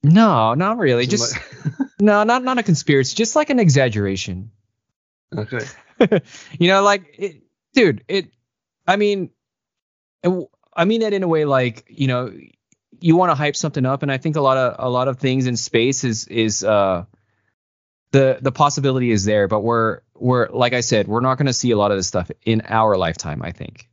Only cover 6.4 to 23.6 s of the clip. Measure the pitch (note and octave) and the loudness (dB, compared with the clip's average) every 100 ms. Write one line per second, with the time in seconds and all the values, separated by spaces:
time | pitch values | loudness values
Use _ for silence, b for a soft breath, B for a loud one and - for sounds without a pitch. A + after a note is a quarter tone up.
6.4 | B D#3 E3+ G3 G3+ G3+ F3+ - F#3+ D3+ | B -2 2 4 2 0 -4 -12 -12 -12
7.4 | _ _ _ - G#3 A2 _ G3 D#3+ _ | _ _ _ 2 2 0 _ -6 -6 _
8.4 | _ _ _ _ - G3 G#3 G3 F3 _ | _ _ _ _ -2 0 0 0 -6 _
9.4 | _ _ _ _ _ _ _ _ F3 F#3 | _ _ _ _ _ _ _ _ -2 -2
10.4 | D3+ _ _ - F3 A3+ A3 G3+ F#3 D#3+ | -6 _ _ -2 0 2 0 -2 0 0
11.4 | D3+ C3+ B2+ A2 _ - C3+ B2+ B2+ - | 2 0 0 -4 _ -4 -2 -2 -6 -12
12.4 | C#2 _ _ _ _ _ F3 E3 F3+ D3 | -20 _ _ _ _ _ 2 2 4 0
13.4 | D3 C#3+ D#3+ D3 B2+ C3+ C#3+ C3+ D#3+ D3+ | -2 -4 -6 -4 -2 -2 -4 -4 -4 0
14.4 | C#3 C3 B2+ - B2+ B2 C3 B2+ C3+ C3 | 0 2 0 -4 -4 -2 -2 -2 -2 0
15.4 | B2+ A#2 - A#2 A#2+ C3+ B2+ G#2+ - A#2 | -2 -4 -2 0 0 0 -4 -4 -6 -2
16.4 | A2 G#2 G2 G#2 G2 F2+ F2+ _ _ _ | -2 -2 0 2 2 -2 -6 _ _ _
17.4 | _ _ _ _ _ _ _ C3+ C3+ C3 | _ _ _ _ _ _ _ 2 2 0
18.4 | C3 B2 C#3+ C#3+ C#3 C3 A#2+ A2 G2 G#2+ | -4 0 0 0 -2 0 0 0 2 0
19.4 | G2 G#2+ A2 A#2 A2 G2 _ _ B2 B2+ | 0 0 0 0 0 -4 _ _ -2 0
20.4 | A#2 A#2+ B2 B2 A#2+ A2+ G2 A2 C3 C3 | 0 0 0 0 0 0 0 -2 -2 0
21.4 | C#3+ A#2+ B2 A2 G2+ G2+ F2+ - F2 - | -2 -2 0 2 2 0 -2 -6 -6 -8
22.4 | - A2 - A2+ A2 G2 E2+ E2 - D#2 | -2 -2 0 0 2 0 -2 -4 -8 -10
23.4 | - - | -10 -12